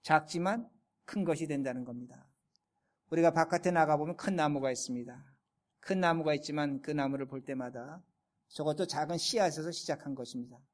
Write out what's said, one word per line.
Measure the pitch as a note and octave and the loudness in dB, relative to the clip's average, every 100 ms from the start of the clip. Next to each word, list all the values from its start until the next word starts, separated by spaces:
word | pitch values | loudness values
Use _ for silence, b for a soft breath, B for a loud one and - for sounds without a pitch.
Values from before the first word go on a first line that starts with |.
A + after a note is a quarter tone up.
작지만 | - D#3 D3+ E3+ F3+ A#3 A#3 _ _ _ | 6 4 4 -2 0 0 -4 _ _ _
큰 | - G#3 - | -8 -2 0
것이 | D3 D#3 | 0 -2
된다는 | C#3+ C3+ B2+ | -4 -4 -6
겁니다. | B2 B2 B2 C3 C3+ _ _ _ _ _ _ _ _ | -8 -10 -14 -18 -20 _ _ _ _ _ _ _ _
우리가 | D#3+ E3 | 6 6
바깥에 | D#3+ D#3+ F3 F3+ | 6 4 4 2
나가보면 | E3+ D#3 D3 D#3 F3 | 4 6 4 0 -4
큰 | - G3 | -2 2
나무가 | D3+ D3 C3+ | 2 2 0
있습니다. | B2 - B2 A#2+ A#2+ - _ _ _ _ _ | -2 -4 -6 -8 -12 -20 _ _ _ _ _
큰 | - F#3+ | -4 2
나무가 | F3+ E3 D#3 D3 | 2 2 2 0
있지만 | C#3 D3+ D3 C#3 | -2 -2 -2 -2
그 | C#3 | -4
나무를 | D3 C#3 C#3 C3+ | -2 -2 -2 -6
볼 | C3+ | -10
때마다 | C3 C3 B2 B2+ B2+ E3 - _ _ _ _ | -8 -6 -6 -10 -12 -16 -20 _ _ _ _
저것도 | - D3+ D3+ F3+ | -4 -2 0 -2
작은 | - D3+ E3+ | -2 -2 -2
씨앗에서 | - A3+ F#3 D3 D#3 | 0 2 2 0 -6
시작한 | E3 - C#3+ C#3+ C3+ | -8 -4 -6 -4 -8
것입니다. | A#2+ B2+ A#2+ B2 _ | -8 -10 -12 -14 _